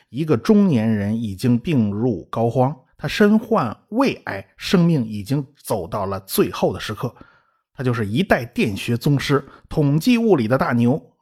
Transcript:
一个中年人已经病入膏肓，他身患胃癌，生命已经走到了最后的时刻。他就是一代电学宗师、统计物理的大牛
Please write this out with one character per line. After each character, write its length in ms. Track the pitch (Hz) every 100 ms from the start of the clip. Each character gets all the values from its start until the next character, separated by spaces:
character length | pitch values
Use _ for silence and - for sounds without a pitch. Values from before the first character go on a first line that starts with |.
| _
一 160 | 120
个 120 | 160 120
中 300 | - 208 196
年 220 | 120 113
人 340 | 107 101 113
已 140 | 110 95
经 220 | 127 120
病 320 | 175 139 104
入 360 | 104 127 90 -
膏 160 | 113 117
肓， 280 | 131 127 151 _ _
他 100 | 151
身 320 | - 208 214
患 380 | - 214 117 - -
胃 240 | 220 254 -
癌， 200 | - 196 - -
生 300 | - 180 170
命 180 | 156
已 180 | 110 104
经 240 | 95 143 135 _
走 240 | - 110 87
到 200 | 110 95
了 120 | 95
最 300 | - - 139
后 220 | - -
的 80 | 95
时 140 | -
刻。 200 | 107 123 - - _ _ _ _
他 100 | -
就 80 | 127
是 140 | 117 101
一 160 | 120
代 220 | 202 185 120
电 280 | - 123
学 220 | 98 - 117
宗 240 | 151 139
师、 260 | - 139 - - -
统 320 | 160 143 156
计 160 | 254 233
物 180 | 226
理 140 | 156 110
的 80 | 131
大 160 | 165
牛 280 | 120 120 147 - _